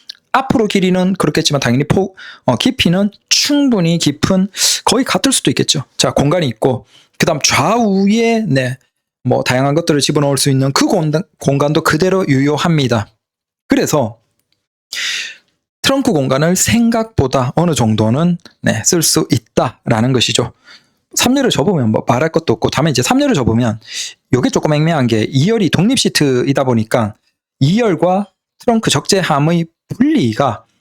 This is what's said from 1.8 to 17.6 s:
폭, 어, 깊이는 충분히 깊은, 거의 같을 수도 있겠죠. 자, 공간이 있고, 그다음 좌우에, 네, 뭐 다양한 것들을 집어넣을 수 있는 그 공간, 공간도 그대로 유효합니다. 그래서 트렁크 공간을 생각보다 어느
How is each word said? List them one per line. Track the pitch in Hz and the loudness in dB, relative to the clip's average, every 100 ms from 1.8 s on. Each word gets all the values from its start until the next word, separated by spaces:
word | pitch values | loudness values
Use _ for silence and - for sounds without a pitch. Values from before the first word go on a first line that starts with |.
폭, | 147 - 190 - - - | 0 0 -2 -6 -20 -8
어, | - 120 | -2 0
깊이는 | - - - 175 208 - - | 0 0 0 2 0 -4 -4
충분히 | - - 285 285 220 165 170 | -2 0 0 2 2 2 0
깊은, | 151 139 - 190 190 - - - | 0 -2 0 0 0 -2 -2 -2
거의 | - 220 | 0 0
같을 | 262 - 269 | 0 0 0
수도 | - - | 0 -2
있겠죠. | 127 131 156 - - | -2 0 -2 -6 -4
자, | 135 | -2
공간이 | - 143 180 147 | 0 0 0 -2
있고, | - 139 120 - - _ - | -2 -2 -2 -6 -20 _ -4
그다음 | - 156 | -2 0
좌우에, | - - 170 233 220 190 196 220 226 226 214 | -2 0 0 2 2 2 2 2 2 0 0
네, | 135 127 131 _ _ _ _ | -2 -2 -6 _ _ _ _
뭐 | 127 131 | -2 -2
다양한 | 127 127 139 | 0 0 0
것들을 | 147 165 147 | 0 0 0
집어넣을 | 131 151 143 139 | 0 0 0 0
수 | 143 | 0
있는 | 135 135 | 0 0
그 | 131 302 | 0 0
공간, | 214 156 151 - - | 0 0 -2 -4 -6
공간도 | - 143 147 156 | -2 0 2 0
그대로 | 156 156 185 185 - | 0 0 0 0 0
유효합니다. | 131 143 147 170 160 131 117 104 _ _ _ _ _ - | 0 0 0 0 0 0 -2 -4 _ _ _ _ _ -2
그래서 | 277 165 156 113 - _ _ _ _ _ _ - - - - - - _ _ _ _ | 0 2 0 -2 -6 _ _ _ _ _ _ -16 -10 -8 -8 -10 -16 _ _ _ _
트렁크 | - 269 269 | -2 0 0
공간을 | 160 131 131 160 185 | 0 0 0 0 0
생각보다 | - 226 233 233 220 - 135 139 127 | 0 2 2 0 -2 -2 0 0 -2
어느 | - | 0